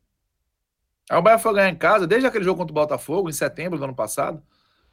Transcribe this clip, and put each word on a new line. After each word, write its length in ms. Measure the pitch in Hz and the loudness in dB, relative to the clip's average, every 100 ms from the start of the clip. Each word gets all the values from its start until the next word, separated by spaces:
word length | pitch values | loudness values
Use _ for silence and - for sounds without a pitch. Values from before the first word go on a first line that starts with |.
| _ _ _ _ _ _ _ _ _ _ - | _ _ _ _ _ _ _ _ _ _ -2
Aí 100 | 170 | 2
o 20 | |
Bahia 160 | 185 220 | 6 4
foi 160 | 226 | 4
ganhar 160 | 202 190 | 2 2
em 60 | 170 | 2
casa, 320 | 165 214 165 | 2 2 2
desde 200 | 226 262 | 2 2
aquele 180 | 233 185 | 0 -2
jogo 120 | 175 | -2
contra 140 | 165 | -2
o 20 | |
Botafogo, 560 | 151 147 135 - 170 170 | -2 -2 -2 -4 -4 -4
em 40 | |
setembro 440 | 147 143 - 175 156 | -4 -6 -4 -8 -6
do 60 | |
ano 120 | 139 127 | -6 -6
passado, 460 | 107 - 151 160 - _ _ _ _ | -6 -4 -6 -6 -16 _ _ _ _